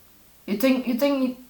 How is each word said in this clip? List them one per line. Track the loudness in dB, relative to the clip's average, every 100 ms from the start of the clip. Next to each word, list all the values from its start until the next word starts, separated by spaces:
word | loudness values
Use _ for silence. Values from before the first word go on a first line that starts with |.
| -20 -20 _ _ -8
Eu | 0
tenho, | 2 2 -2
eu | 0
tenho... | 0 0 -2 -4